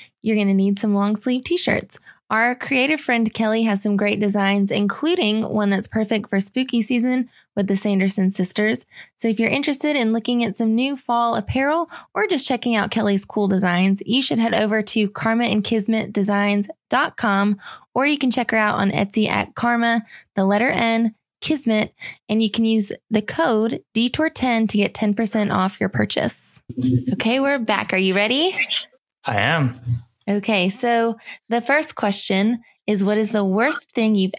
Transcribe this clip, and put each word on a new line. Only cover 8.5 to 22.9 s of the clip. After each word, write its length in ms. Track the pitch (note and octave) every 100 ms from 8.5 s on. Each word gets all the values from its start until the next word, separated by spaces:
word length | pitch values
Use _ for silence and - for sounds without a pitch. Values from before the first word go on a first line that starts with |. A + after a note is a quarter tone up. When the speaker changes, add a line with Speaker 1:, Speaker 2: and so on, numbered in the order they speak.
| - G#3+ A#3+ - - - -
Speaker 1:
So 120 | A#3
if 120 | G#3+
you're 80 | A3+
interested 440 | - C#4+ C#4 D4+ D4
in 160 | A3+
looking 320 | A3+ A3 A#3+
at 140 | A#3 -
some 160 | A3+
new 240 | A3+ C4 C#4
fall 380 | - A#3+ A#3 A#3
apparel 520 | G3+ C4 C4+ D#4+ E4 - - -
or 100 | G#4
just 220 | E4+ -
checking 280 | B3+ B3 A3+
out 140 | G#3
Kelly's 360 | A3+ G#3+ G3 -
cool 220 | - G3+
designs, 540 | F#3+ F#3 F3 F#3+ G3 -
you 160 | A#3
should 160 | C4 B3
head 160 | A3+ -
over 260 | G#3+ A3
to 260 | G#3+ - G3+
karma 360 | - A3+ A3+ A#3+
and 180 | G#3+
kismet 480 | G3+ A3+ G3+ A3 G#3+
designs 560 | G#3+ G3 G3+ G3+ G3+ G3+ - _
dot 260 | B3 D4+ -
com, 440 | A#3 G3 G3+ G3+ - - -
or 140 | - C#4
you 100 | D4
can 140 | C4+
check 180 | A#3 A#3
her 80 | A3
out 220 | G#3+ -
on 100 | G3
Etsy 380 | - G3+ A3 G#3+
at 260 | G3+ G3+
Karma, 480 | - A#3+ A#3+ A#3 A#3 A3 - - -
the 100 | F#3+
letter 240 | G3+ B3+
N, 420 | C#4 A#3 A3+ A3+ - _ _
Kismet, 520 | - D4+ B3 G#3+ G#3+ - - - -
and 140 | G#3+
you 80 | A3
can 160 | A3 A3+
use 260 | A3 G3+